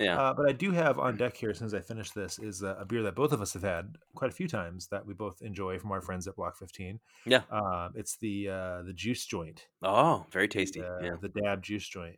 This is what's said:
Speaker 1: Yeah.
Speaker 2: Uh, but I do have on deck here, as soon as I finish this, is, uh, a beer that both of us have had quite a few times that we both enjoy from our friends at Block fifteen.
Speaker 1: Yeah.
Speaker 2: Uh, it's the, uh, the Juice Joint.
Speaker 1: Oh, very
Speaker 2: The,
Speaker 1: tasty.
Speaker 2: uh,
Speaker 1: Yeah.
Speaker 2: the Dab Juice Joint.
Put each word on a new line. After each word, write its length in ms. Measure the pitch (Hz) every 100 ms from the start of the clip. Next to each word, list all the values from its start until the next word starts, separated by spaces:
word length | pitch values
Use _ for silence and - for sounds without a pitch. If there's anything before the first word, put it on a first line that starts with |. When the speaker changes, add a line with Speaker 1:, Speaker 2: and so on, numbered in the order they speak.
Speaker 1:
Yeah. 200 | 98 87
Speaker 2:
Uh, 140 | 135
but 140 | 135 143
I 40 |
do 180 | 131 196
have 260 | 170 156 131
on 180 | 131 110
deck 200 | 123 -
here, 140 | 113
as 80 | 98
soon 80 | 113
as 80 |
I 60 | 101
finish 300 | - 113 101
this, 280 | 104 92 -
is, 260 | 107 92
uh, 120 | 98 95
a 60 |
beer 180 | 98 117
that 120 | 107
both 180 | 90 143
of 80 | 131
us 120 | 101
have 100 | 98
had 360 | 98 85 98 - _ -
quite 140 | 131
a 40 |
few 140 | - 180
times 400 | 113 87 90 -
that 180 | 101 98
we 80 |
both 280 | 98 104 92
enjoy 360 | 113 98 95 92
from 140 | 107
our 80 | 95
friends 260 | 92 92 95
at 80 |
Block 220 | 95 87 -
fifteen. 420 | 95 - 92 110 - -
Speaker 1:
Yeah. 180 | 117 127 -
Speaker 2:
Uh, 400 | 107 101 90 87
it's 220 | 113 101 -
the, 320 | 110 101 98
uh, 340 | 95 92 90
the 100 | 90
Juice 340 | 87 107 120 -
Joint. 400 | 95 82 82 - _
Speaker 1:
Oh, 440 | 95 104 160 120 -
very 140 | 92 104
Speaker 2:
The, 60 |
Speaker 1:
tasty. 280 | 107 90 -
Speaker 2:
uh, 180 | 90 90
Speaker 1:
Yeah. 160 | 87 85
Speaker 2:
the 80 | 95
Dab 340 | 104 104 98
Juice 240 | 92 104 -
Joint. 280 | 95 85